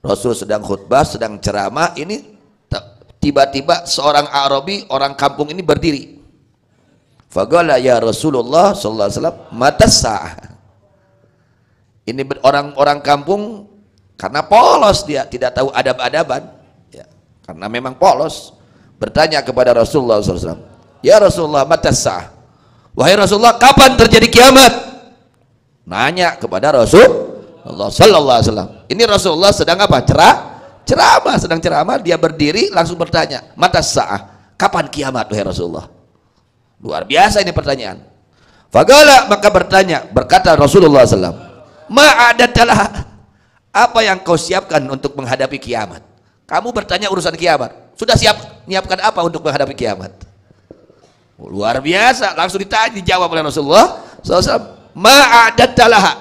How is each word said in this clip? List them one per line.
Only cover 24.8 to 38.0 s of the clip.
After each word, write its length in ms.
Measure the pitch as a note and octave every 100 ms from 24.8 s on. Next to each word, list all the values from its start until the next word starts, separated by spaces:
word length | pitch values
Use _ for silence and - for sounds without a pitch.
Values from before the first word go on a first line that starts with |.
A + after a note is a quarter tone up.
| - - - _ _ _ _ _ _ _ -
Nanya 480 | F#2 C3 F3+ F3 C3
kepada 320 | G2+ F#2+ C#3
Rasulullah 1200 | C#3 G#2+ F3 - - - - - - - E2+ G2+
sallallahu 480 | - G#3+ F3 C#3 A#2+
alaihi 80 | -
wasallam. 220 | G#2 F2+ - -
Ini 160 | G3
Rasulullah 480 | A3+ G3+ F#3 D#3 G3
sedang 240 | F#3+ D#3+ F3+
apa? 160 | G3+ C#3
Cerah-, 400 | B2 C#3 E3+ - - - - - -
ceramah, 480 | C#4+ - - - A#3
sedang 240 | F3 E3
ceramah, 400 | F3 D3+ F3 B3+
dia 160 | F3 D#3+
berdiri 560 | D#3+ D3+ D3 F#3+ G#3+
langsung 240 | F#3+ E3 E3+
bertanya, 560 | E3+ E3 D3+ C3+ - -
"Mata 240 | F#3 F3+
sa'ah? 720 | D#3 - F2+ G2+ - - _ _
Kapan 320 | G3 F3+ D3
kiamat, 400 | C#3+ C3+ B2+ G#2+
wahai 160 | G#2+
Rasulullah?" 400 | F#2+ F2 F2 D2+ - _ _ _ _ _ _ _ _ _
Luar 240 | - D2+
biasa 400 | F#2 C#3+ G#3 G#3
ini 80 | F3+
pertanyaan. 480 | E3 C#3+ C3+ G#2 F#2